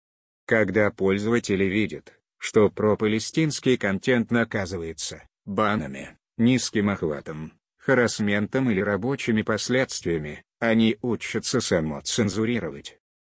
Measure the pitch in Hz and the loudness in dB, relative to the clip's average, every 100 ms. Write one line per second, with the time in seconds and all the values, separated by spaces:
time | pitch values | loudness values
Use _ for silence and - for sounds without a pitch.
0 | _ _ _ _ - 113 101 98 104 - | _ _ _ _ 0 2 2 2 2 2
1 | 95 98 107 120 113 98 98 101 98 76 | 0 0 2 0 0 0 2 0 -2 -6
2 | - _ _ _ - 110 101 - 107 101 | -16 _ _ _ 0 4 4 4 0 2
3 | 110 110 - - 160 139 131 123 104 98 | 0 0 -2 -2 0 0 0 2 0 -2
4 | - 123 107 120 113 110 92 92 82 80 | 0 0 2 0 0 -2 -6 -6 -8 -8
5 | - 78 - _ - 98 107 107 69 67 | -8 -10 -18 _ -8 0 0 0 -4 -10
6 | 69 - _ - 117 127 - 110 101 98 | -16 -20 _ 0 2 2 0 0 0 0
7 | 82 71 - 78 78 - _ _ - 127 | -4 -6 -8 -12 -12 -16 _ _ 0 2
8 | 113 - 104 101 107 131 131 95 101 101 | 2 2 0 0 0 0 0 0 0 0
9 | 117 139 - 110 104 107 - 123 127 - | -2 -4 0 0 0 -2 0 0 0 -4
10 | - 82 76 73 - _ 117 113 113 113 | -4 -4 -4 -12 -18 _ 2 4 4 2
11 | 123 107 - 113 - 127 - 90 78 71 | -2 -4 -4 -6 -2 -2 2 0 0 -4
12 | - - 104 92 110 120 85 76 - - | -4 0 0 0 -2 -2 -6 -10 -16 -20
13 | _ _ | _ _